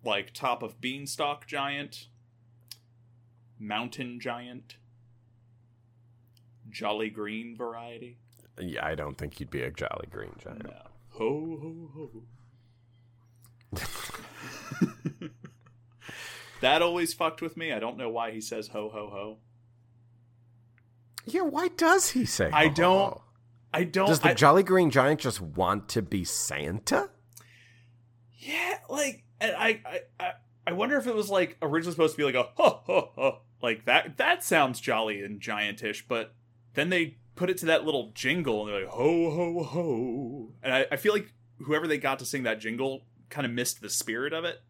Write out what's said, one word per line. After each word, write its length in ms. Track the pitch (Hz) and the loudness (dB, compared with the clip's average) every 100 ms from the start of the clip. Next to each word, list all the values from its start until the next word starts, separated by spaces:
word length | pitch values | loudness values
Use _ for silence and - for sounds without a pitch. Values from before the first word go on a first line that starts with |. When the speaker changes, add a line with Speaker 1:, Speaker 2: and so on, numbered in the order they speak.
Speaker 1:
Like, 300 | 117 101 98 | 0 -2 -2
top 280 | - 127 120 | -4 -2 -2
of 180 | 110 - | -4 -8
beanstalk 680 | 123 139 139 - 147 143 - | -8 -6 -10 -4 -2 -4 -6
giant, 600 | 143 139 143 143 - - _ _ _ _ _ _ - _ _ _ _ _ _ _ _ | -4 -4 -4 -8 -14 -20 _ _ _ _ _ _ -20 _ _ _ _ _ _ _ _
mountain 640 | 107 104 123 - 127 120 | -6 -6 -6 -8 -10 -8
giant, 580 | 127 120 123 123 - - _ _ _ _ _ _ _ _ _ _ _ _ _ _ _ _ _ _ - | -8 -8 -10 -18 -20 -20 _ _ _ _ _ _ _ _ _ _ _ _ _ _ _ _ _ _ -18
jolly 400 | - 107 107 110 | -6 -2 -2 -2
green 460 | 104 104 110 117 113 | -4 -6 -6 -10 -8
variety. 640 | 117 117 120 117 120 120 _ _ _ - | -8 -8 -14 -14 -16 -20 _ _ _ -12
Speaker 2:
Yeah, 260 | 90 60 73 | -8 -4 -4
I 80 | |
don't 240 | 78 73 67 | -4 -6 -8
think 220 | 73 - | -12 -10
you'd 100 | - | -10
be 140 | 69 | -6
a 80 | 62 | -6
jolly 360 | - - - - | -6 -8 -8 -10
green 240 | - 50 - | -12 -14 -14
giant. 280 | - - - | -16 -16 -16
Speaker 1:
No. 80 | - - - - | -18 -20 -20 -20
Ho, 800 | - 113 147 160 156 156 165 160 143 | -4 -2 -2 -6 -10 -12 -14 -16 -16
ho, 260 | 151 107 120 - - _ _ _ _ _ _ _ _ _ _ _ _ | -16 -16 -20 -20 -20 _ _ _ _ _ _ _ _ _ _ _ _
ho. 1600 | - - - - - - - - - - - - - - - 165 | -8 -8 -8 -12 -12 -14 -16 -16 -14 -12 -2 -2 -2 -10 -10 -14
<laughs> 120 | - - _ - _ _ _ - - - - - - | -14 -20 _ -20 _ _ _ -18 -16 -14 -16 -18 0
That 200 | 127 151 | 4 6
always 320 | 170 175 165 | 4 2 -2
fucked 280 | - 160 160 | 0 -2 -2
with 160 | 165 160 | -10 -6
me. 160 | 160 | -4
I 60 | 117 | -4
don't 180 | 113 123 | -4 -4
know 120 | 120 | -6
why 220 | 117 113 | -4 -4
he 100 | 110 | -6
says 280 | 110 113 107 | -8 -8 -6
ho, 200 | 107 107 | -8 -8
ho, 200 | 107 104 | -8 -10
ho. 260 | 101 107 110 _ _ _ _ _ _ _ _ _ _ _ _ _ _ _ _ _ - - | -10 -10 -12 _ _ _ _ _ _ _ _ _ _ _ _ _ _ _ _ _ -16 -6
Speaker 2:
Yeah, 160 | 320 | -2
why 260 | 339 294 349 | 0 0 -2
does 420 | 349 330 370 - | 2 6 6 4
he 140 | 254 240 | 0 -2
say 240 | - 90 | 0 2
Speaker 1:
I 120 | 151 | 6
Speaker 2:
ho, 60 | 156 | 4
ho, 40 | 147 | 6
Speaker 1:
don't, 380 | 175 190 196 | 6 6 4
Speaker 2:
ho? 80 | - - _ _ _ _ | -2 -16 _ _ _ _
Speaker 1:
I 100 | 156 | -2
don't, 240 | 175 190 196 | 0 2 4
Speaker 2:
Does 140 | 156 | 6
the 80 | 170 | 6
Speaker 1:
I 40 | |
Speaker 2:
Jolly 300 | - 147 175 | 8 10 10
Green 260 | 185 185 170 | 8 6 6
Giant 300 | 131 131 151 | 6 6 4
just 220 | 135 101 | 0 -4
want 480 | 85 78 90 101 - | -6 0 2 2 0
to 120 | - | -2
be 220 | 92 101 | 0 -2
Santa? 840 | 85 - - 69 73 98 - 277 403 _ _ - - - - - _ _ _ _ _ _ | -2 -4 -2 -4 -4 -4 0 0 0 _ _ -20 -20 -20 -20 -20 _ _ _ _ _ _
Speaker 1:
Yeah, 400 | - 320 359 415 - | -6 -4 -2 -4 -4
like, 360 | 277 285 - _ _ | -2 -2 -2 _ _
and 140 | 220 170 | -2 2
I, 260 | 220 226 - | 2 0 -4
I, 140 | 170 - _ | -8 -10 _
I, 120 | 180 - _ _ - | -8 -8 _ _ -4
I 40 | |
wonder 260 | 175 233 285 | 0 2 2
if 100 | 233 | 2
it 60 | 220 | -2
was, 140 | 196 | 2
like, 280 | 196 175 - | 2 2 0
originally 300 | 156 160 165 | 0 0 0
supposed 220 | 160 160 | 2 2
to 40 | 156 | 4
be 60 | |
like 120 | 147 127 | 2 2
a 80 | 123 - | 0 6
ho, 260 | - - - | 6 6 2
ho, 260 | 190 - - | 2 0 0
ho, 240 | 131 - _ _ | 0 0 _ _
like 240 | 120 110 - | -2 -2 4
that. 320 | 139 - - | 4 4 0
That 260 | 285 359 | 2 2
sounds 360 | - 165 135 120 | 2 4 4 0
jolly 420 | - 113 110 101 | 0 0 0 -2
and 200 | 101 104 | -6 -10
giantish, 680 | 110 104 104 107 110 101 - | -6 -2 -2 -4 -6 -6 -4
but 260 | 117 110 _ _ _ _ | -4 -4 _ _ _ _
then 160 | - 156 | -2 2
they 280 | 180 165 - - - | 2 0 -4 -20 -4
put 140 | 180 | -2
it 80 | 180 | 0
to 60 | 165 | 2
that 200 | 160 151 | 2 2
little 260 | 143 110 - | -2 -4 -4
jingle 460 | 131 170 143 107 104 | 0 0 0 0 0
and 80 | |
they're 80 | 101 95 | -4 -4
like, 60 | |
ho, 380 | - 143 170 165 | 2 4 4 2
ho, 340 | 156 170 170 | 0 -2 -2
ho. 880 | 147 160 170 117 127 120 123 139 113 - | -4 -2 0 0 -2 -4 -6 -8 -12 -8
And 100 | 131 | 0
I, 120 | 127 139 | 2 2
I 40 | 147 | 2
feel 160 | 208 | 2
like 200 | 208 202 _ _ _ 143 | 2 -2 _ _ _ 0
whoever 200 | 151 160 | 0 2
they 120 | 147 | 0
got 220 | 135 135 | 0 -2
to 60 | 123 | -4
sing 180 | 143 | -2
that 160 | 120 110 | -2 -2
jingle 440 | 110 120 135 135 _ _ _ | -4 -2 -4 -4 _ _ _
kinda 200 | 147 131 | -4 -2
missed 320 | 120 123 - | -2 -2 -4
the 80 | 104 | -6
spirit 420 | - - 113 143 | -4 -4 -4 -2
of 140 | 160 170 | -4 -6
it. 160 | - _ | -8 _